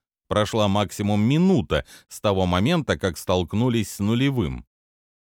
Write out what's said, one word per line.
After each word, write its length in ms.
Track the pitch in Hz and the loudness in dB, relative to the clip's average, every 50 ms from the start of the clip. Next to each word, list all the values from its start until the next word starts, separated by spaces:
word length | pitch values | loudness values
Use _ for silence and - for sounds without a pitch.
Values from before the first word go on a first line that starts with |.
| _ _ _ _ _ | _ _ _ _ _
Прошла 420 | _ - 104 107 101 - 113 104 101 | _ -2 -2 0 0 0 0 2 2
максимум 520 | 98 101 104 95 - - 104 101 104 104 | 2 0 0 -2 -4 -4 -2 0 2 2
минута 640 | 104 117 139 156 175 190 190 143 90 - 80 73 67 - - - _ _ | 2 2 4 4 4 4 2 2 0 0 -2 -2 -2 -4 -14 -20 _ _
с 120 | - - | -20 -4
того 260 | - 107 101 95 95 | -2 0 0 2 2
момента, 520 | 90 87 90 98 127 175 170 139 - 95 76 | 2 2 2 2 2 0 0 0 -2 -4 -2
как 200 | - 98 87 - | -2 -4 -4 -4
столкнулись 720 | - - 95 90 90 85 - 104 120 127 117 117 104 - | -4 0 0 0 0 -2 -2 -2 0 0 0 0 -2 -4
с 80 | - - | -4 -4
нулевым. 680 | 101 101 113 120 131 139 139 123 101 73 64 60 - _ _ _ _ _ _ _ _ _ _ _ _ | -2 0 0 2 0 0 0 0 -2 -2 -4 -8 -12 _ _ _ _ _ _ _ _ _ _ _ _